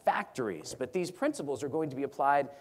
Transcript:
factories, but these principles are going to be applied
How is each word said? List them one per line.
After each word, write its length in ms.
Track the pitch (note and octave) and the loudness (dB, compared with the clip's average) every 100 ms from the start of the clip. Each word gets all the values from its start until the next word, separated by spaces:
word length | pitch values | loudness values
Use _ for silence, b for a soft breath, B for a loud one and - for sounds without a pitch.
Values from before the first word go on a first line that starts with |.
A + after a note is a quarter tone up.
factories, 720 | G3+ G3 G#3 - A2 D#2+ - - | 0 0 -2 -4 -2 -4 -8 -6
but 140 | B2+ | -4
these 180 | F#3 E3+ | -2 -2
principles 520 | - D4 D4 C#3+ C3 | -2 -2 0 -4 -4
are 60 | C#3 | -2
going 220 | D#3 D#3 | -2 -2
to 60 | C3 | -2
be 80 | |
applied 440 | C#3 - C#3 C#3+ C3+ B | -4 2 4 4 2 B